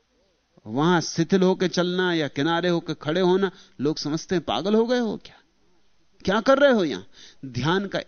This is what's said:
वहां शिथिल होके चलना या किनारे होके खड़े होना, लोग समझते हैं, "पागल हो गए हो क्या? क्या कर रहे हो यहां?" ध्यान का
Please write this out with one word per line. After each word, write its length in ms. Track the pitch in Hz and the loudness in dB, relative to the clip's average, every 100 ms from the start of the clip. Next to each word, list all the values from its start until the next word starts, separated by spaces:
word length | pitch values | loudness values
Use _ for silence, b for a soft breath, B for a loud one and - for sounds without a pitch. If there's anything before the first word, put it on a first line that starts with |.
| _ _ _ _ _ _ 104 | _ _ _ _ _ _ -8
वहां 360 | 120 160 175 | 0 2 2
शिथिल 400 | - - 160 190 | -2 -4 0 2
होके 260 | 185 185 180 | 2 2 -2
चलना 460 | 180 175 180 185 | -2 -2 0 -2
या 140 | 165 143 | -2 -4
किनारे 420 | - 151 170 175 | -2 -2 0 0
होके 240 | 170 - | -2 -4
खड़े 280 | 147 147 165 | -8 -4 0
होना, 300 | 180 190 196 b b b | 2 2 0 b b b
लोग 160 | 135 160 | -4 -2
समझते 380 | 147 156 - 180 | -4 -6 -2 -4
हैं, 80 | |
"पागल 320 | 135 110 180 214 | -2 -4 0 0
हो 100 | 233 | 2
गए 140 | 247 | 0
हो 180 | 226 - | -2 -6
क्या? 240 | - - _ _ _ _ _ _ _ _ - | -14 -20 _ _ _ _ _ _ _ _ -2
क्या 160 | 214 | 0
कर 180 | 240 269 | 4 6
रहे 120 | 285 | 6
हो 120 | 233 | 4
यहां?" 680 | 160 92 104 - - - 135 | 2 -2 -8 -20 -20 -16 -10
ध्यान 360 | 120 139 190 196 | -4 0 0 -2
का 120 | 165 | -6